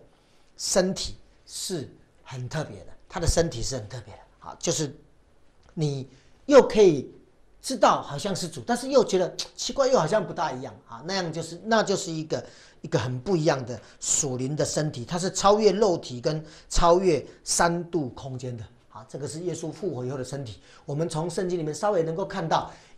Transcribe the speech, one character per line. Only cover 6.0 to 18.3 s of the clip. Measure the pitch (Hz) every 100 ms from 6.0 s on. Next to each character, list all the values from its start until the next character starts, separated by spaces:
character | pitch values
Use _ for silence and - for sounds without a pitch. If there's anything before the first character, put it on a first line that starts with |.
| 127 - _ _ -
又 | 277
可 | - 214
以 | 196 143 - - - _ _ _
知 | - 240
道 | 247 151
好 | - 143
像 | 202 175
是 | 170
主， | -
但 | 117 240
是 | 269
又 | 277
觉 | - 185
得 | 175 - - -
奇 | -
怪， | 254 262
又 | 240
好 | 156
像 | 208
不 | 165
大 | 165 156
一 | 127
样 | 131 101 -
啊， | 117 156
那 |
样 | 196 170
就 | 165
是， | - 170
那 | 214 226
就 | 202 202
是 | 170
一 | 160
个， | 156 139 - - - -
一 | 151
个 | 147
很 | 120 127
不 | 190 175
一 |
样 | 156 139
的 | 120 117 - -
属 | - - 143 123
灵 | 131
的 | 151
身 | 143 - 151
体， | 120
它 | 113 175
是 | 180
超 | - 196 208
越 | 214
肉 | 190 214 170
体 | - 123
跟 | 156 156 156 - -
超 | - 170 180
越 | 185 139 - -
三 | - - 170 170 170
度 | 175 131
空 | - 139